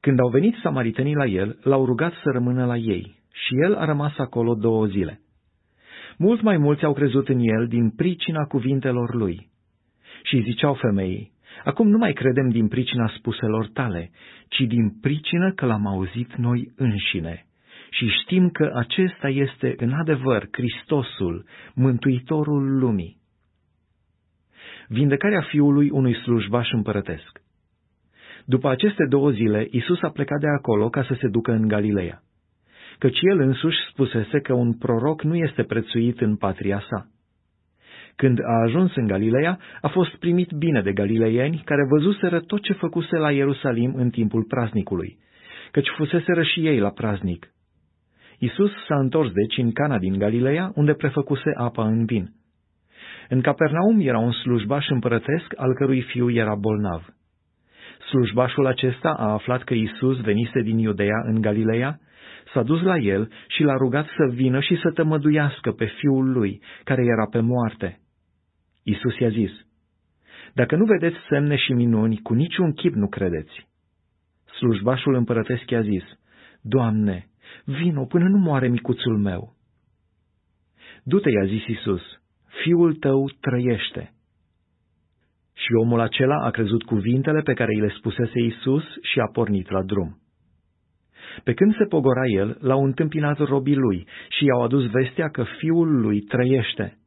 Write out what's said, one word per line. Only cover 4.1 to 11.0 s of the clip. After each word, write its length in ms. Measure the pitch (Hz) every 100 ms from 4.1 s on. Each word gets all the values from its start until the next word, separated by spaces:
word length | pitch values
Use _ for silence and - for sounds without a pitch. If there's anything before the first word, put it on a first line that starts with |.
| 143
acolo 360 | 131 120 117
două 320 | 117 113 110 107
zile. 340 | 98 85 - _ _ _ _ _ _ _ - - -
Mult 220 | 180 233
mai 160 | 220 185
mulți 280 | 147 147
au 80 | 156
crezut 360 | 139 139 127 135
în 100 | 127
el 280 | 117 110 120
din 240 | 120 113
pricina 540 | - 175 175 - 160
cuvintelor 680 | 147 139 123 135 131 123 120
lui. 340 | 117 104 87 - _ _ _ _ _ _ -
Și 200 | - 135
ziceau 320 | 110 117 151
femeii, 580 | 127 117 98